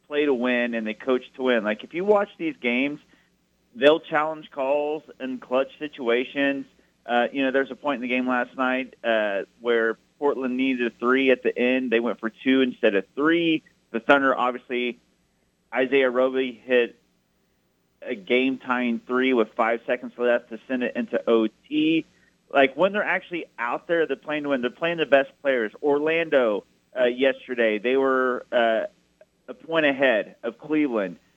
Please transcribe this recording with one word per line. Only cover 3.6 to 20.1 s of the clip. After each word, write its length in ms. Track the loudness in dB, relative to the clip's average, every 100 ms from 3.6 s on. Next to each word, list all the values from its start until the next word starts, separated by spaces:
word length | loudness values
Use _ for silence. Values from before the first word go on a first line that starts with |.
| _ 2
they'll 240 | 4 4
challenge 500 | 2 -2 -2 -6 -12
calls 540 | -6 -2 0 -2 -6 -10 -12
in 180 | -8 -8
clutch 320 | -4 -2 -2 -6
situations. 880 | -14 -6 0 0 0 -2 -2 -2 -8 _ _ _ -2
Uh, 220 | 0 0
you 120 | 0
know, 80 | 0
there's 180 | 0 -2
a 60 | -4
point 260 | -4 -4
in 0 |
the 60 | -2
game 180 | -2 0
last 300 | -2 -2 -2
night, 400 | -2 -2 -6 -6
uh, 380 | -2 0 0 -2 -6 _
where 360 | 0 2 2 -2 _ _
Portland 380 | -2 0 -2 -2
needed 280 | -2 0 -2
a 20 | -2
three 320 | 0 2 4
at 140 | 2
the 120 | 2 0
end. 360 | 0 0 0
They 80 | 0
went 180 | 0 -4
for 120 | -8
two 320 | -4 0 2
instead 340 | 2 2 2 2
of 80 | -2
three. 480 | -2 0 2 0 -2 -4 _ _
The 80 | -8
Thunder, 360 | 2 4 4 2
obviously, 600 | 0 -4 -6 -4 -4 -6 _ _ _ _ _ _ _
Isaiah 380 | -4 0 2 2
Roby 500 | 2 0 0 -4 -8
hit 320 | 0 2 2 -4 _ _ _ _ _ _ _ _ _ _
a 140 | -10 -10
game-tying 840 | 0 0 2 -2 -4 -4 -2 -4 -2
three 260 | -2 2
with 160 | 2 0
five 260 | 0 0 0 -2
seconds 280 | -6 -6